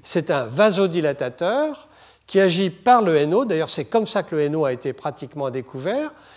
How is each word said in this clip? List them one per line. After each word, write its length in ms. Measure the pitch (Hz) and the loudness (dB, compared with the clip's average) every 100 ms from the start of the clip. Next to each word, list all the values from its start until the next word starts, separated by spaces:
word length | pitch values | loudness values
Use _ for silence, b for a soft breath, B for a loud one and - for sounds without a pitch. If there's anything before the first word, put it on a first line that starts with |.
c'est 260 | - 175 156 | -4 -4 0
un 140 | 143 | -2
vasodilatateur 1400 | 117 131 214 190 196 170 151 139 127 - 175 254 302 285 - b b b - | -2 2 4 4 0 0 -2 -2 -6 -4 -2 0 -2 -6 -16 b b b -2
qui 120 | 196 | 2
agit 300 | 190 170 190 | 4 2 -2
par 320 | - 240 247 | 0 4 4
le 160 | 196 156 | 4 2
N 160 | 147 | 2
O. 120 | 196 254 | 0 0
D'ailleurs, 260 | 160 156 | -2 -2
c'est 140 | - 139 | -4 -2
comme 200 | - 214 | -2 0
ça 160 | 202 | -4
que 140 | 180 156 | -4 -2
le 80 | |
N 120 | 147 156 | -2 0
O 100 | 143 | -2
a 80 | |
été 200 | 127 139 | -2 -6
pratiquement 560 | 120 151 - 131 147 135 | -8 -10 -10 -14 -8 -6
découvert. 600 | 131 120 131 156 254 302 294 B | -6 -10 -10 -6 -4 -6 -12 B